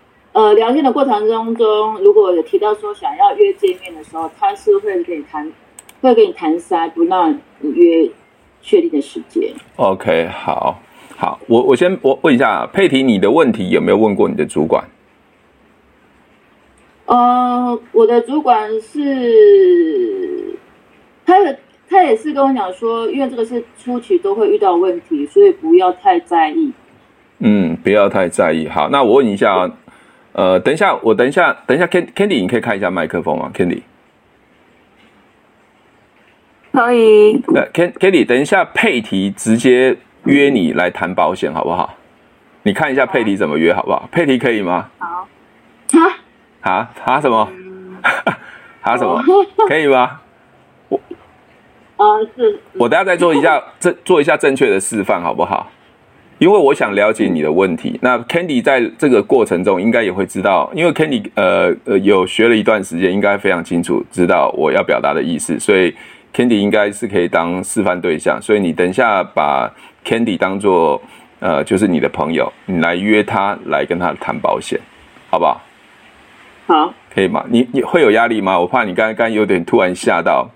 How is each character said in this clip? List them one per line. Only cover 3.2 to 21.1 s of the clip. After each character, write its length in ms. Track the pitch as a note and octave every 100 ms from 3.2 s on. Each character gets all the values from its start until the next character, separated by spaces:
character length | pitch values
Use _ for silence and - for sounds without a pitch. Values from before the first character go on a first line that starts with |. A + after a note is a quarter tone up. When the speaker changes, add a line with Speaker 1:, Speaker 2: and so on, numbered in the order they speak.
| G4+ G#4
Speaker 1:
约 160 | G4+
见 220 | F#4 F#4+ F4+
面 160 | F4+ -
的 80 |
时 140 | - E4
候， 120 | E4 -
他 160 | -
是 240 | G#3 A3 G3+
会 220 | G#3 F#3
跟 140 | F3 D#3+
你 60 | C#3+
谈， 180 | D#3 D#3 - _ - _ -
会 120 | B3+
跟 120 | A3+ G3
你 80 |
谈 260 | - D#3+ E3+
塞， 280 | - F3 E3
不 160 | E3 E3+
让 260 | F#3 D#3+ C#3+ - -
你 120 | D3+
约 380 | E3+ E3+ E3 D3+ - _ _ _ _
确 200 | - -
定 80 | E3
的 120 | D3+
时 200 | - - -
间。 240 | - - - - -
Speaker 2:
OK， 500 | F#2+ F#2+ - E2 E2+
好， 520 | - - - - - _ _ - -
好， 240 | - - -
我， 140 | A#2
我 140 | C#3+ B2
先， 220 | F3+ F#3+
我 180 | C3+ -
问 140 | E3 B2+
一 20 |
下， 300 | A#2+ F2 A1+
佩 220 | - F3+
提， 120 | C3
你 160 | C3+ G2
的 140 | G2+
问 180 | D3+ C#3
题 180 | G#2+ F2+
有 100 | F2+
没 100 | E2+
有 60 | G2+
问 160 | A2
过 140 | G2 -
你 80 | -
的 100 | D#2
主 200 | D#2 D#2
管？ 180 | - - _ _ _ _ _ _ _ _ _ _ _ _ _ _ _ _ _ _ _ _ _ -
Speaker 1:
呃， 720 | B3 A#3+ B3 B3 B3 B3 A#3+ -
我 120 | A3 A3
的 160 | A#3+
主 180 | A#3 D4+
管 300 | C#4 G#4+ G#3+ A3
是， 1800 | - D4 C#4+ C4+ A#3+ A3 G#4 G4 F4+ F4 D#4+ C3+ A2+ G2 D#2+ C2+ G1+ G1+ _ _ _ _ _